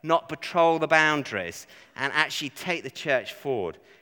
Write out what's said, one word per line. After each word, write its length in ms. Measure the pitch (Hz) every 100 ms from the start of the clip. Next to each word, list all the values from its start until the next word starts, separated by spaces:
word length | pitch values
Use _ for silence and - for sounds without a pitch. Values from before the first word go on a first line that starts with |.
not 260 | 156 165 -
patrol 500 | 156 - 175 165 165
the 80 | 156
boundaries, 800 | 160 156 151 131 104 87 - - - - -
and 160 | 135
actually 380 | 151 151 - 147
take 320 | - 185 170
the 80 | 131
church 420 | - 160 131 101
forward 460 | - 143 123 90 - _ -